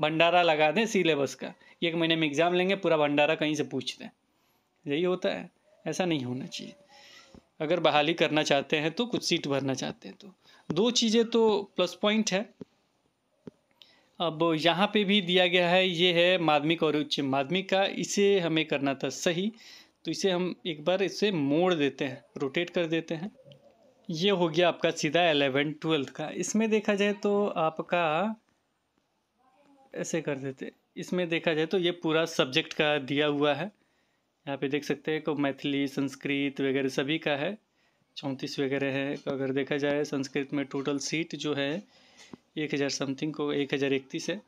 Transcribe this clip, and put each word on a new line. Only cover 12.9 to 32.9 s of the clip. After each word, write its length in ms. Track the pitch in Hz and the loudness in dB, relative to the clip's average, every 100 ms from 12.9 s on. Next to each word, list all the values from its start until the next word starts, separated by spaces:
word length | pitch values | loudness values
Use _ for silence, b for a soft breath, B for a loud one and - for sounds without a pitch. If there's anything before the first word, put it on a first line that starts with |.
| _ _ _ _ _ - - _ _ b b b b | _ _ _ _ _ -20 -20 _ _ b b b b
अब 360 | 170 156 170 160 | -4 0 2 2
यहाँ 300 | 165 160 202 | 2 4 2
पे 100 | 214 | 2
भी 160 | 190 208 | 2 2
दिया 260 | 175 180 180 | 4 4 4
गया 220 | 180 170 | 4 4
है, 200 | 185 185 | 4 4
ये 240 | 165 180 | 4 4
है 260 | 170 175 185 | 6 4 4
माध्यमिक 440 | 160 151 147 165 | 4 4 2 2
और 140 | 156 151 | 2 0
उच्च 240 | 143 - | -2 -2
माध्यमिक 480 | 139 135 135 185 190 | -2 -2 0 -2 0
का, 160 | 190 | 0
इसे 560 | 196 - 180 - 202 196 | 0 -2 -4 2 4 4
हमें 240 | 170 160 | 2 0
करना 300 | 156 143 139 | 0 0 0
था 140 | 135 139 | -2 -4
सही, 440 | - 180 170 208 - B B B B | -4 -2 -2 -4 -8 B B B B
तो 60 | - | -8
इसे 200 | 156 196 | -2 0
हम 240 | 175 180 - 185 | 0 -2 -4 -8
एक 180 | 151 | -6
बार 180 | 151 185 | 0 0
इसे 300 | 185 - 208 | 0 0 0
मोड़ 420 | 175 139 151 185 | 0 2 2 2
देते 300 | 170 139 131 | 2 0 0
हैं, 200 | 139 131 - 151 | -6 -8 -14 -8
रोटेट 340 | 139 170 175 | -4 -4 -4
कर 160 | 185 165 | -2 -2
देते 280 | 165 160 | -2 -4
हैं। 160 | 160 196 - - - _ _ _ _ - | -8 -10 -14 -20 -20 _ _ _ _ -8
ये 200 | 160 196 | -2 2
हो 180 | 185 170 | 2 2
गया 200 | 156 175 | 4 2
आपका 220 | - 165 | 2 -2
सीधा 400 | 165 156 165 175 | 0 0 2 4
इलेवन 420 | 147 139 135 151 | 4 2 2 0
ट्वेल्थ 380 | 147 160 156 127 | -2 -2 -2 -2
का। 180 | - 156 | -8 -8
इसमें 420 | - 180 214 226 | -6 -2 0 2
देखा 240 | 214 208 | 0 0
जाए 180 | 202 202 | 0 0
तो 340 | 202 208 202 208 | 0 0 0 0
आपका 880 | - 160 160 165 175 165 156 214 220 _ _ _ _ _ _ _ _ _ _ _ _ _ _ _ | 0 -2 -2 -2 0 2 0 -2 -6 _ _ _ _ _ _ _ _ _ _ _ _ _ _ _
ऐसे 260 | - 180 170 | -10 -6 -4
कर 180 | 151 135 | -4 -6
देते, 320 | 135 135 - - _ - | -6 -10 -12 -14 _ -14
इसमें 320 | 165 180 175 | -6 -4 -2
देखा 260 | 165 175 | -2 0
जाए 120 | 156 156 | 0 0
तो 120 | 196 | 0
ये 120 | 170 | 0
पूरा 340 | 175 165 156 | -2 0 0
सब्जेक्ट 480 | 165 - 139 143 156 | 0 0 0 0 0
का 260 | - 151 | 0 2